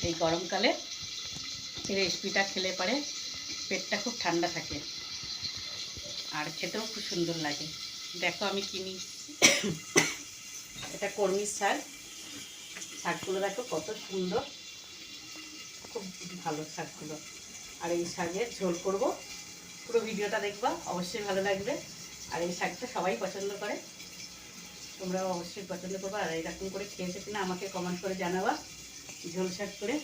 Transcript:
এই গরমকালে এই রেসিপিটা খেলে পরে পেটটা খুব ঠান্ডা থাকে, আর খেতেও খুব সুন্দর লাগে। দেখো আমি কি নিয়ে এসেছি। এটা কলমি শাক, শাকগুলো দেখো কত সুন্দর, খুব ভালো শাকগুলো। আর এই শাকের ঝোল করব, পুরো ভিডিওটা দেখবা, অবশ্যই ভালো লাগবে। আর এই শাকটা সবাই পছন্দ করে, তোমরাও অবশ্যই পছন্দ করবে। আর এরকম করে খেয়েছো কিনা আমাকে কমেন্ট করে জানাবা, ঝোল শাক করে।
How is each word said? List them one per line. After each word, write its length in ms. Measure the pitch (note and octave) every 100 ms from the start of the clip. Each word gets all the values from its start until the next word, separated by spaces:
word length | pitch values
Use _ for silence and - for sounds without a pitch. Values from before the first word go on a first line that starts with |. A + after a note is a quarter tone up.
| F3
এই 60 | E3
গরমকালে 480 | E3 E3+ F#3 F#3 A#3+ E4+ - - - - - - - - - - -
এই 60 | G3
রেসিপিটা 400 | F#3 - G3 G3 G3
খেলে 180 | G3 F#3 F#3
পরে 160 | F3+ C4+ D4 - - - - - -
পেটটা 300 | F#3 - G#3
খুব 100 | A#3+ -
ঠান্ডা 240 | F3+ E3+ F3 E3+
থাকে, 220 | - D3 - - - - - - - - - - - - - - - D3+
আর 80 | D#3 D#3+
খেতেও 260 | F3 G#3+ A3
খুব 120 | G#3+ -
সুন্দর 260 | F3 E3 E3 D#3
লাগে। 200 | D3 D3+ - - - - F3+
দেখো 180 | F3+ E3+ G3+
আমি 100 | G3 G3
কি 80 | F#3 F#3+
নিয়ে 140 | F#3
এসেছি। 280 | - - - D4+ - - G3 D#3+ - - - - - - - - - - - -
এটা 120 | G3 G3+
কলমি 280 | F#3+ G3 G#3 -
শাক, 200 | G3+ C#4+ - - - - - - - - - - - -
শাকগুলো 380 | F3+ D#3+ F#3+ F#3+ G3
দেখো 160 | - -
কত 140 | D#3 D#3+ G#3+ -
সুন্দর, 360 | F#3+ F#3 A3 C#4 - - - - - - - - - - - - - -
খুব 120 | A#3 F#3+ - F3+ F3+
ভালো 180 | F3 D3+ D#3 -
শাকগুলো। 400 | D3+ - D#3 - - - - - - -
আর 80 | E3+ E3+
এই 60 | F3 -
শাকের 320 | E3+ F#3+ A#3 -
ঝোল 180 | F#3+ E3+ F#3+
করব, 180 | G3 B3+ - - - - - - -
পুরো 160 | - A#3 A3
ভিডিওটা 320 | F#3+ G#3 G#3+ G3+
দেখবা, 240 | G3+ C4 E4 -
অবশ্যই 320 | F3+ F3+ A3 G3+
ভালো 140 | F#3+ G3+
লাগবে। 260 | G3 G#3 D#4+ - - - - -
আর 60 | D#3+ F3
এই 60 | F3+
শাকটা 260 | D#3+ - E3 G3+
সবাই 200 | F3+ A3+
পছন্দ 260 | F#3+ G3 G3 G3
করে, 140 | G#3 C#4+ - - - - - - - - - - - -
তোমরাও 280 | F#3 F#3 F#3+ F3
অবশ্যই 300 | E3+ G#3 F#3+
পছন্দ 240 | F3+ F#3 F#3+
করবে। 140 | F#3+ G#3
আর 80 | E3+ E3
এরকম 280 | E3+ F3 F#3+
করে 120 | G3 G3+
খেয়েছো 260 | - F3+ G3+
কিনা 160 | F#3+ G#3 F#3
আমাকে 200 | F3+ G3 F#3
কমেন্ট 220 | F3 F3+
করে 120 | F#3+ F#3+
জানাবা, 300 | F3 F#3 G#3+ D#4 - - - - - - E3+
ঝোল 140 | F3 F#3 F3+
শাক 140 | G3 -
করে। 160 | G#3 D4